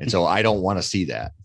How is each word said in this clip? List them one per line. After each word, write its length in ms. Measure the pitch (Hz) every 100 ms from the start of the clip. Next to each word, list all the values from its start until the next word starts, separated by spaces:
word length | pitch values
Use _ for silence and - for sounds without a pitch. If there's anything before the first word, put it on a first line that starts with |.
And 100 | 135
so 140 | 98
I 180 | 82 98
don't 200 | 110 104
wanna 200 | 92 95
see 220 | - 98
that. 260 | 78 58 - -